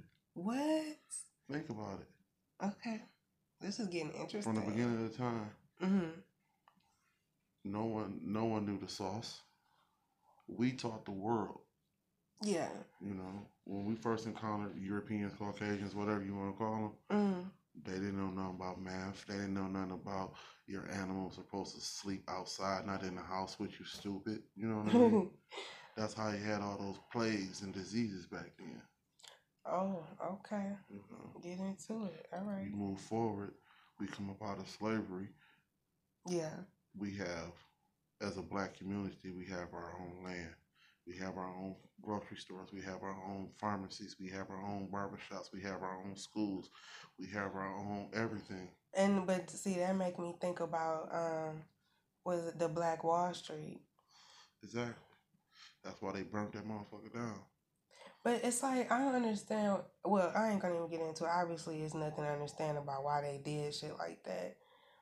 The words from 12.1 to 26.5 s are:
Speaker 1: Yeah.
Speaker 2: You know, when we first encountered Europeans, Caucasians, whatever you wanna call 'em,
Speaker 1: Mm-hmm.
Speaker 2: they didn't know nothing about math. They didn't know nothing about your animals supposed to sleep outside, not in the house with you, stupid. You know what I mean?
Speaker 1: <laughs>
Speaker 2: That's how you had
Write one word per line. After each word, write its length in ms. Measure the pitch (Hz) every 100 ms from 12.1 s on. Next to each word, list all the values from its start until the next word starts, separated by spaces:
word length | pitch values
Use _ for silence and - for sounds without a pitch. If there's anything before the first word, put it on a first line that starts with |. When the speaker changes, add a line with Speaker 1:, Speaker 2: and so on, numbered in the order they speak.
| _ _ _
Speaker 1:
Yeah. 260 | 214 175 113 95 - -
Speaker 2:
You 140 | 98
know, 320 | 98 92 101 104 _
when 200 | - 98 101
we 80 |
first 320 | 113 117 110 113
encountered 520 | 104 110 104 104 -
Europeans, 540 | 95 104 101 107 101 98
Caucasians, 560 | 104 101 104 101 101
whatever 280 | 98 104 104
you 120 | 98
wanna 180 | 101 98
call 220 | 98 110 110 107 - _
'em, 60 | 208
Speaker 1:
Mm-hmm. 220 | 202 180 185 - _ -
Speaker 2:
they 80 | -
didn't 240 | 92 101 98
know 140 | 95
nothing 260 | 92 95 92
about 240 | 92 90
math. 440 | 92 92 95 98 -
They 80 |
didn't 200 | 98 101
know 120 | 98 95
nothing 260 | 95 95
about 420 | 90 87 98 95 - - - -
your 220 | 98 -
animals 440 | 98 92 95 92
supposed 400 | - 90 101 90
to 60 | 78
sleep 440 | - - 101 95 -
outside, 580 | 92 92 - 98 95 92
not 160 | 98
in 120 | 95 90
the 60 |
house 360 | 85 92 95 -
with 200 | 101 -
you, 60 | -
stupid. 560 | - 101 98 107 107 -
You 140 | - 113
know 100 | 107
what 140 | 107
I 40 | 240
mean? 320 | 233 214 185 - _ -
Speaker 1:
<laughs> 340 | - - - -
Speaker 2:
That's 160 | 107
how 140 | 110 110
you 80 | 101
had 220 | 104